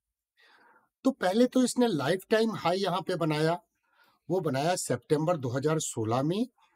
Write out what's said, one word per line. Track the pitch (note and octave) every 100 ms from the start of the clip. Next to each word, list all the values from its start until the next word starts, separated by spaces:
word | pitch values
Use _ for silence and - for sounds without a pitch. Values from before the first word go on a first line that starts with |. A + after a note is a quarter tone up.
| _ _ _ _ _ _ _ _ _ _ C4+
तो |
पहले | - F#3 G#3+ B3
तो | C4
इसने | B3 - A#3+
लाइफ | D#3 C3 F#3+ -
टाइम | A3 A3+ F#3
हाई | E3 F#3
यहाँ | F#3+ F3+ F3+
पे | F3+
बनाया, | D#3+ D3+ D#3+ F3 _ _ _ _ _ _ -
वो | F#3
बनाया | D#3 C3 D#3 F3+
सितंबर | - B2+ - D3+ D#3 F3
दो | B2
हज़ार | C3+ D3 D#3+
सोलह | - B2 G#2+ B2
में | D3 G3 C4 _ _